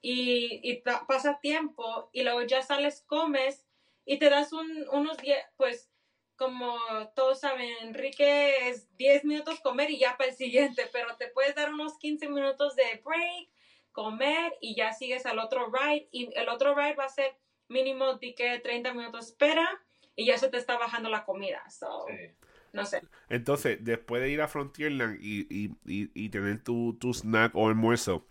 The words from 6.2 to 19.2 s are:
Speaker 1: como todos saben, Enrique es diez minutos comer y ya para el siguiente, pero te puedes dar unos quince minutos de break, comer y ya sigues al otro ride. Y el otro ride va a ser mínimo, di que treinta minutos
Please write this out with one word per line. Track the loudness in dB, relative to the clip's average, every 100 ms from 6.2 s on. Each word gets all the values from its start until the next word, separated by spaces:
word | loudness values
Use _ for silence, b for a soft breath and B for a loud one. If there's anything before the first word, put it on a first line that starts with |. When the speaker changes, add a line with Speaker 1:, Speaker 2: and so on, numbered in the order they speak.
| _ _
Speaker 1:
como | -4 -2 -6 -4 -4 -4 -4 2
todos | 4 4
saben, | 0 -2 -4 -8
Enrique | -10 -6 -8 4 4 6 4 4 0
es | -6 -12 _
diez | 6 6
minutos | 6 -2 -4 -4
comer | -2 0 -2
y | 2
ya | 2 2
para | -2
el | -2
siguiente, | 2 4 4 0 -4
pero | -4 -6 -8
te | -6
puedes | 0 0 2
dar | -4
unos | -4 -8 -8
quince | -6 -4 -4
minutos | -2 -2 0 0 -2
de | -10 -10 -4
break, | -4 -4 -6 -14 b b b b
comer | -10 -8 -2 0 0 -2 -6
y | -8 -4
ya | -4
sigues | -4 -6 -6 -4
al | -4
otro | -2 -4 -2
ride. | 0 0 0 -2
Y | -10 -6 -4
el | -4
otro | 2 2 2
ride | 0 -2
va | -4
a |
ser | -2 -2 -2 _ _ _
mínimo, | 0 0 2 0 0
di | -8 -4
que | -2 -2
treinta | -4 -4 -4
minutos | -6 -10 -12